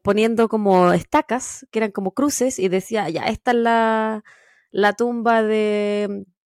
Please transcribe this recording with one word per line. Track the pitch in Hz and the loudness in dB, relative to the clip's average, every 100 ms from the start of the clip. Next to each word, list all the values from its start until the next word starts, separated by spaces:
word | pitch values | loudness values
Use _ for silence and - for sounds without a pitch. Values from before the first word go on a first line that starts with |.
poniendo | 196 208 226 226 226 | 0 2 2 2 0
como | 220 202 185 180 | 2 4 4 6
estacas, | 175 - 302 - 240 - - - | 2 0 -2 0 -4 -6 -14 -8
que | 220 | -4
eran | 220 | -4
como | 196 190 | -4 -4
cruces, | - 285 - 254 - | -2 -2 0 -2 -2
y | 185 | -2
decía, | 185 - 220 165 | -2 -2 -4 -4
"Ya, | 160 - | -4 -4
esta | 220 - | -4 0
es | 240 | 0
la, | 233 233 226 220 220 214 - _ _ _ _ | 2 2 2 0 -2 -6 -12 _ _ _ _
la | 180 208 | 0 0
tumba | 202 240 240 226 226 | 0 -2 0 2 2
de | 220 214 214 208 208 208 202 202 196 _ | 2 0 0 0 -2 -2 -4 -6 -12 _